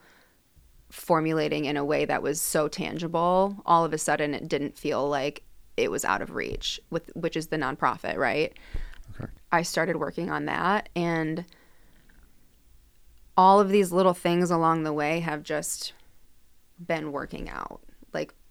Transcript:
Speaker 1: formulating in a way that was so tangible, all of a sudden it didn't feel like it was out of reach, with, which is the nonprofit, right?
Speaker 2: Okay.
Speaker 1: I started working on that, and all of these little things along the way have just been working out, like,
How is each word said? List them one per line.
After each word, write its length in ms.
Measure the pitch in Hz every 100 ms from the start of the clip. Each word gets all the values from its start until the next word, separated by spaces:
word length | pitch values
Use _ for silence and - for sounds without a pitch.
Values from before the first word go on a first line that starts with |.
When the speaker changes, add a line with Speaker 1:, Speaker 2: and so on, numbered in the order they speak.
| _ _ _ _ _ _ - - -
Speaker 1:
formulating 760 | - - 165 160 160 151 151 143
in 100 | 147
a 80 |
way 220 | 143 147 143
that 160 | 143
was 180 | 139 151
so 280 | - 165 151
tangible, 960 | - - 160 170 165 175 185 196 202 -
all 180 | 170
of 80 | 165
a 40 | 156
sudden 360 | - 151 147
it 140 | 139 160
didn't 300 | 147 143 -
feel 320 | 147 120 143
like 340 | 143 139 - - - - -
it 140 | 117
was 160 | 90 -
out 160 | 95
of 140 | - -
reach, 440 | 60 - - - -
with, 180 | 165 - -
which 200 | 165 160
is 120 | 160
the 100 | 160
nonprofit, 580 | 131 147 139 139 - 80
right? 380 | 127 143 160 - - - - - - -
Speaker 2:
Okay. 100 | - - -
Speaker 1:
I 120 | 170
started 320 | 170 - 165 165
working 320 | 151 170 170
on 160 | 151 147
that, 420 | 139 170 202 - 175
and 480 | 170 165 156 165 175 - - - - - - - - - - _ _ - - _ - - - -
all 240 | 185 196
of 100 | 196
these 220 | 202 185
little 220 | 175 185
things 380 | 180 175 170 180
along 320 | 170 165 165
the 100 | 156
way 260 | 151 147 165
have 220 | 165 151
just 520 | 151 151 151 - - - - - - - - - _ - 170
been 260 | 160 151
working 380 | 139 139 - -
out, 320 | - - - - - -
like, 200 | 160 151 - -